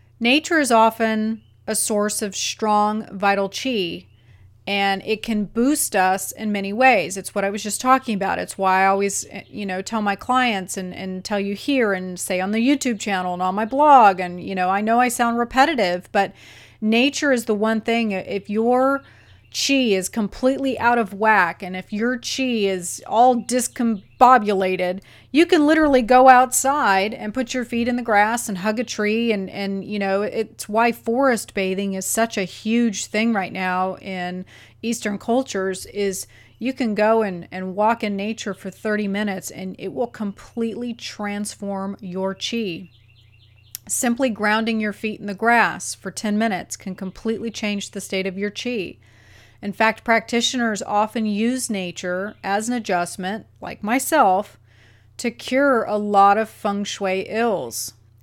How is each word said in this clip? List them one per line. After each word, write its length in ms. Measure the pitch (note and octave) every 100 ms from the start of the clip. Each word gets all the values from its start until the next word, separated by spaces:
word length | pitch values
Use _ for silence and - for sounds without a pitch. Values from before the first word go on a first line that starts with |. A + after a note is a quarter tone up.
| _ -
nature 380 | A#3 D4 D#4 E4
is 120 | B3+
often 680 | A3+ A3+ A3+ A3+ A3 G#3+ A3 - _ -
a 80 | G#3+
source 460 | - G#3 G#3 -
of 140 | G#3 -
strong, 680 | - - G#3+ G#3 G#3+ G#3+ -
vital 380 | G3 G3+ G3+ G3
qi, 580 | - C4 A3+ E3+ F3 - _ _ - - _ -
and 340 | G3+ G3 G3 -
it 180 | G#3+
can 220 | A#3 G#3+ G3+
boost 500 | A#3 B3+ D4+ - G3+
us 360 | F#3 F#3+ -
in 200 | - G#3+
many 200 | G3+ G3
ways. 460 | G#3 C4 A3 F3+ F#3+
It's 160 | - G3+
what 80 |
I 60 | G3
was 140 | G#3
just 180 | G#3 -
talking 340 | B3+ C4 C4 G3+
about. 220 | F#3+ -
It's 200 | F3+ -
why 240 | F#3+ F#3
I 40 | F#3+
always, 380 | G3 G3+ - -
eh, 140 | - -
you 180 | G3+ G3+
know, 160 | F#3
tell 220 | G3 A3+
my 120 | G#3 G3
clients 600 | - B3+ B3 G3 F3+ -
and, 160 | F#3
and 320 | - F#3+ F#3 -
tell 140 | G#3
you 160 | G3 G3+
here 380 | - C#4 A3
and 260 | F#3 F#3 F3+
say 200 | - F#3
on 120 | F#3+
the 80 | A3
YouTube 400 | A#3+ C#4+ C4 G#3
channel 340 | G#3+ F#3+ F#3
and 80 | F3+
on 140 | F#3 G3
my 100 | A3
blog. 540 | C4+ D4+ C4+ G#3 F#3
And, 220 | F3+ F3+
you 120 | F#3
know, 160 | F#3+ F3+
I 120 | G3
know 180 | G#3+ A#3
I 80 | B3
sound 320 | A#3+ A#3 A#3
repetitive, 680 | A#3+ C4 C#4+ C#4 F#3 F3+ -
but 220 | G3+ G3 - - - - _
nature 520 | G#3+ A3+ C#4 C#4 D4
is 140 | B3 A#3
the 100 | G#3
one 260 | A3 A3
thing. 300 | A3+ A#3 A3
If 400 | F#3+ - G3 G3+
your 500 | G#3 A#3 B3 C4+ C#4 - - - - _
qi 400 | - - C#4 B3
is 160 | F#3+ F#3
completely 720 | A3+ G3+ - B3+ C4+ C4+ -
out 180 | A#3+ A#3+
of 160 | G3+
whack, 480 | G3 A3 G#3+ E3+ E3+
and 140 | F3+ F#3
if 160 | -
your 260 | G#3 A#3 B3
qi 460 | - - B3+ A3+
is 400 | G3 F#3 F3 - -
all 300 | G#3+ B3+ A#3+
discombobulated, 1700 | - B3 A#3+ - A#3 G#3 - - B3 B3+ G#3 G3 F#3 F#3 F3+ F#3+ - - _
you 120 | C#4 E4+
can 200 | E4+ D4
literally 360 | D#4+ D4+ C4
go 280 | A3 B3+ C4
outside 840 | B3+ B3+ - C4 D4 A3+ F#3+ G#3
and 200 | - G#3+
put 200 | B3+ B3
your 120 | B3+ A#3
feet 240 | A#3 A#3
in 80 | B3
the 40 |
grass 460 | A#3+ G#3 G#3+ A#3 -
and 120 | F#3
hug 200 | G#3 G#3+
a 60 | A#3+
tree. 480 | - G#3 A3+ A#3
And, 160 | G#3 F#3+
and, 340 | - G3 G3
you 160 | F#3+ G#3
know, 220 | G3 G3
it's 480 | G#3 - A3 - -
why 240 | G#3+ A#3+
forest 600 | A#3 - A#3+ C#4 A#3 -
bathing 420 | G#3 F#3+ F#3+ G3+ F#3+
is 100 | F#3
such 320 | - A3+ A3
a 80 | F3+
huge 600 | - G#3+ A#3 A#3 F#3+ -
thing 260 | G#3+ A3+
right 180 | G#3+ F#3
now 460 | F#3+ F#3 F#3 F#3 -
in 480 | - F#3 F3+ F3+ F#3 - - -
Eastern 360 | A3+ A3+ G#3+ G3
cultures, 680 | - A#3+ C4 G3 F#3+ F#3 -
is 400 | G#3 G3+ F#3 - - - _
you 140 | A#3+
can 240 | C4 A#3 G#3
go 260 | G#3+ A3+
and, 280 | G#3+ F3 -
and 240 | F#3 F#3 F#3
walk 300 | G#3+ A3+ G#3+
in 100 | G3+
nature 380 | G#3 A3 G#3+
for 160 | F#3 F#3+
thirty 400 | - A3 G#3 G3+
minutes 420 | G3 G#3 F#3+ -
and 240 | - F#3 -
it 160 | F#3+
will 140 | - A#3+
completely 840 | - G3+ G3 - A#3+ A3+ A3+ A#3+
transform 1040 | A#3 - - G3+ G3+ G#3 - G3+ G3 G3 G3+
your 340 | F#3 F3+ F#3+
qi. 560 | F#3+ - A#3 G#3 E3+ F3+ - _ - _ _ _ _ _ - -
Simply 440 | - B3 A#3+ C4
grounding 500 | G3+ G#3 G#3+ A3+ A3
your 140 | G#3+
feet 260 | G3+ G#3+ G#3
in 60 | G#3
the 80 |
grass 600 | F#3+ A3+ A#3 F#3 F3 -
for 160 | - F#3+
ten 280 | - G#3+ G#3
minutes 400 | A3+ F#3 - -
can 180 | G3 F#3
completely 560 | F#3+ - A3 A3+ A3+
change 400 | - G#3+ G3+ -
the 80 | G3+
state 260 | - F#3+ F#3+
of 120 | F#3
your 120 | G#3
qi. 480 | G#3 A#3+ A#3+ E3+ - - - - - - _
In 120 | G3+
fact, 300 | - A3 A3
practitioners 800 | - A3+ A3 A#3 A#3 B3+ A#3 G3+
often 460 | - G#3 G#3+ A#3 G#3+
use 420 | G3+ A#3 C4 -
nature 640 | G3+ F3+ - F3+ F3+ G#3 -
as 240 | F#3+ G3+ A3
an 60 |
adjustment, 720 | B3 G#3+ F3+ E3+ - F#3 G#3+ - _
like 220 | E3+ -
myself, 720 | G3+ C4 - D#4 G#3 F#3 G3+ - _ _ - _ _ -
to 120 | A#3+
cure 540 | A#3 - B3+ C#4+ A#3+
a 140 | - G#3+
lot 420 | G#3 G3+ G3 G#3
of 100 | A3
feng 340 | - G#3 G3+
shui 440 | G3+ - G3 F#3+ -
ills. 640 | G#3+ A#3 F3+ A#2+ - - - _ _